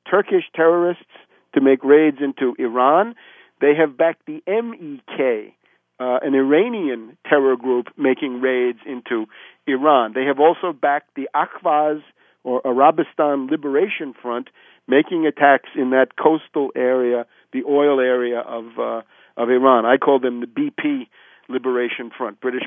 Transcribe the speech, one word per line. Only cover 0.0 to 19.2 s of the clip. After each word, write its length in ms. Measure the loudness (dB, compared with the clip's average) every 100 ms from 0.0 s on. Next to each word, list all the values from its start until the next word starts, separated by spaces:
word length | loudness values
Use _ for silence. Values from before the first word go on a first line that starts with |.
| -2
Turkish 340 | -2 0 -2 -2
terrorists 500 | 0 2 2 0 -4 _ -20 _ _ _
to 60 | 2
make 220 | 4 4
raids 340 | 6 6 6 0
into 340 | -6 -2 -4 -2
Iran. 560 | -4 2 2 2 0 -6 -20 -20 _ _
They 140 | 0
have 220 | 2 0 0
backed 300 | -2 -2 -12
the 160 | -12 -4
M 280 | -4 -4
E 280 | -12 -14 -16 -12 -4
K, 380 | -2 -2 -8 _ _ _ _ -8
uh, 200 | -4 -2
an 120 | 0
Iranian 800 | 0 2 2 2 -2 -6 -6 -12 _ 0
terror 300 | 2 2 0
group 320 | 0 -2 -4 -2
making 440 | -2 0 -4 -4
raids 380 | -2 0 -2 -4 -12
into 400 | -14 -6 -6 -6 -14 -20 _ -6
Iran. 460 | 0 2 2 2
They 100 | -2
have 140 | -2 2
also 340 | 2 2 -4
backed 420 | -2 -2 -2 -6
the 140 | -12 -6
Akhvaz, 680 | -4 -4 -4 -2 0 0 -4 -10 _ _ _
or 220 | -6 -4 -2
Arabistan 840 | 2 4 2 -4 -2 -2 -2 -4
Liberation 640 | -4 -2 -2 -2 -4 -10 -10
Front, 260 | -8 -8 -10 _ _ _ 0
making 400 | 2 2 -2 -2
attacks 420 | 2 4 4 0
in 160 | -6 0
that 260 | 2 0 0
coastal 560 | 0 0 -4 -6 -4
area, 520 | -2 0 0 0 -2 -6 _ _
the 120 | -8
oil 360 | 0 2 4 2
area 400 | 2 0 0 -4
of, 380 | -6 -12 -10 -8
uh, 240 | -6 -6 -12 _